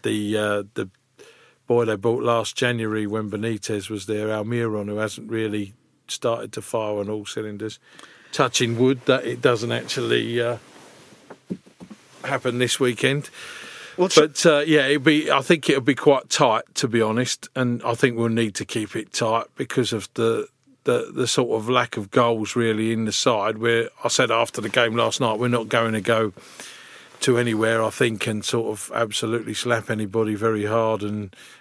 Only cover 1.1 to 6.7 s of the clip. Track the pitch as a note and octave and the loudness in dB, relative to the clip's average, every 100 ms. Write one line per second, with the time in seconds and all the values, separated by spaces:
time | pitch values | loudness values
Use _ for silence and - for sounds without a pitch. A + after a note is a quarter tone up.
1.1 | _ - - _ _ - A#2+ A2+ G#2+ A2+ | _ -20 -20 _ _ 0 2 2 0 0
2.1 | A#2+ A#2+ A#2 G#2+ - B2 A#2+ A2 G#2+ G#2 | 0 2 0 0 -2 -2 0 -2 -4 -2
3.1 | A2 G#2+ G#2 A2+ A2 - G#2+ F#2+ G#2+ F#2+ | -4 -4 -4 -4 -4 -4 -6 -6 -8 -6
4.1 | G#2 G#2+ G#2+ G#2 A#2+ A#2 G#2+ G2+ G#2 G#2+ | -4 -2 -4 -2 -2 -2 -2 -4 -4 -4
5.1 | - A2 A2+ A2 G#2 G2+ - _ _ - | -6 -6 -4 -2 -4 -6 -10 _ _ -12
6.1 | - B2 A#2 A2 - - | -4 -2 -2 -6 -10 -6